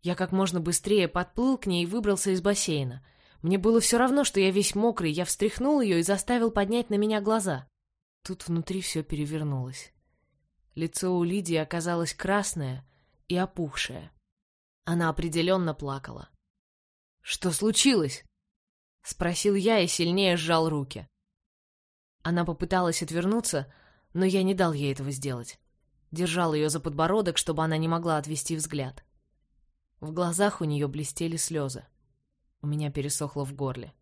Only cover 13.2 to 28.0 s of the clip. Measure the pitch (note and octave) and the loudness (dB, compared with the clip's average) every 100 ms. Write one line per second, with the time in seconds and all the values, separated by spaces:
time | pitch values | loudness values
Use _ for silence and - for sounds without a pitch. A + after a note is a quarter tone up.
13.2 | _ F3 F#3 - D#3+ - - A#2+ - _ | _ -2 -2 -4 -6 -4 -6 -8 -16 _
14.2 | _ _ _ _ _ _ - E3+ E3 D#3+ | _ _ _ _ _ _ -4 0 0 0
15.2 | E3 E3 E3+ F#3+ E3+ D3 C#3+ C3+ - - | -2 0 2 2 0 -4 -6 -8 -10 -14
16.2 | - _ _ _ _ _ _ _ _ _ | -16 _ _ _ _ _ _ _ _ _
17.2 | - - F3+ D#3+ G#3+ G#3 C#4 A#3 D3 - | -8 -4 0 2 2 4 6 4 2 -6
18.2 | - _ _ _ _ _ _ _ - - | -16 _ _ _ _ _ _ _ -14 -4
19.2 | E3+ E3+ G#3 G3 F#3+ A3+ F3 - E3+ F3+ | -2 2 2 4 4 4 4 2 0 4
20.2 | G3 F3 D#3+ E3 D#3+ D3+ C3+ G#2+ - _ | 4 2 2 2 4 0 -4 -10 -14 _
21.2 | _ _ _ _ _ _ _ _ _ _ | _ _ _ _ _ _ _ _ _ _
22.2 | E3 E3+ F3 E3 E3+ F#3 F3 E3 D#3 E3 | -2 0 0 -2 0 0 2 -2 -4 -2
23.2 | F3 A3+ A3 D#3 C3+ - _ _ _ E3+ | 0 0 0 -2 -6 -16 _ _ _ 0
24.2 | F#3+ F#3+ F#3 F#3+ F3 D3 C#3 C3+ C3+ C3+ | 2 2 2 2 0 0 -2 -4 -6 -6
25.2 | C#3 B2 A#2 - _ _ _ _ _ D#3+ | -6 -6 -8 -16 _ _ _ _ _ -4
26.2 | F3 E3+ E3+ D3+ D3+ D#3 D#3 C#3+ E3 G#3 | -2 2 2 2 0 0 -4 0 2 2
27.2 | F#3 E3 - D#3 D#3+ D#3+ D#3+ E3 | 2 0 -2 0 0 0 0 0